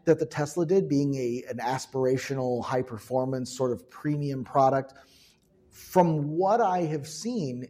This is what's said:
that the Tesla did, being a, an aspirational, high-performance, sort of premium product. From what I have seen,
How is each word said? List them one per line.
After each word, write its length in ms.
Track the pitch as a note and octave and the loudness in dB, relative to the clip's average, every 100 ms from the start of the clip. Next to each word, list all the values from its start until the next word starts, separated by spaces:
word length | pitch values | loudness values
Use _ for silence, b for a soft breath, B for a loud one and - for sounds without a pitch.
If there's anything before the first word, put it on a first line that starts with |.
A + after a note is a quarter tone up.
| - | 2
that 140 | D#3 | 2
the 60 | D#3 | 2
Tesla 400 | - D3 F3 D#3+ | -2 -4 0 2
did, 220 | G3 D#3+ | 2 2
being 280 | C#3+ C#3+ C3+ | 2 2 0
a, 280 | B2 B2 - | -2 -2 -6
an 80 | A#2 | -6
aspirational, 1040 | A#2 C3 - C3 C3 C3 - C3+ B2+ A#2+ | -2 -4 -4 0 2 0 -2 -4 -2 -2
high-performance, 920 | G#2+ C3 B2+ A2 - B2+ C3 C3 B2 - | -2 -2 -4 -8 -4 -2 -2 -4 -6 -2
sort 160 | C3 | -2
of 180 | A#2 - | -2 -8
premium 540 | - D3+ D3 C#3+ C3+ | -8 -4 -2 -2 -4
product. 500 | - C#3+ C3+ C3+ C3+ - b b b b _ _ _ | -2 4 4 4 -2 -10 b b b b _ _ _
From 600 | - - F#3 E3+ D#3 C#3+ | -20 0 4 4 4 -2
what 320 | D#3+ F#3+ A#3 | 0 2 4
I 220 | G#3 F3+ | 4 2
have 240 | D#3+ D#3 C3+ | 0 -4 -6
seen, 600 | - A3+ A#3+ C#3 B2 B2+ | -10 -6 -4 -4 -6 -10